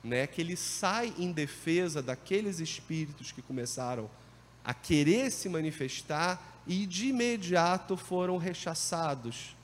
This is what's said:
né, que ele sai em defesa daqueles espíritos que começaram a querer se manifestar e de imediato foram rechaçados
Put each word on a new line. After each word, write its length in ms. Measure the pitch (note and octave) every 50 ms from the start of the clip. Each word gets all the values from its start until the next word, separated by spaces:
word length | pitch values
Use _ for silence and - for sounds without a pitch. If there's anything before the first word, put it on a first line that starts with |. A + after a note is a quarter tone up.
| -
né, 240 | A#2 A#2+ B2 C3+
que 140 | C#3+ - -
ele 160 | E3 E3+ F3
sai 560 | F3 - - - - G#3 F#3 G3+ A#3 A#3 A#3 -
em 140 | E3 F3+ F3+
defesa 720 | E3+ D#3 D3 C#3 - - - E3 E3 F3 F#3 E3+ D3 D3
daqueles 580 | C3 B2+ B2+ - - - F#3+ G3+ G#3+ G3+ F#3 E3
espíritos 720 | D#3+ D#3 - - - - D#3 D#3+ D#3 D3 D3 - B2+ -
que 100 | - -
começaram 680 | - - C3+ B2+ A#2+ A#2+ - C3+ B2+ A#2+ B2 A2+ G#2+ G#2+ - - - - - - - - - - -
a 80 | - -
querer 580 | - - - - D3 D3 D3+ F#3+ A#3+ C4+ B3+
se 160 | - - -
manifestar 1120 | F#3+ F3 D#3+ D#3+ D#3 D3+ - C#3 C3 - - - - D3+ D3+ E3+ F3+ F3+ F3 - - - - -
e 200 | - F3+ F#3+ G#3
de 220 | F#3+ F3 F#3 A3+
imediato 880 | C4+ C4 A#3+ A#3+ A#3+ A#3 G#3+ F#3 F3 F3+ F3 E3 F3 F#3 F#3 - - F#3+
foram 420 | F3+ - - F3+ F3+ F3+ F#3 F#3
rechaçados 1160 | F3+ E3 F#3 F3 - - F3 E3 - - - F3+ E3 E3 D3+ C#3 C3 A#2 A#2 A#2 - - - - -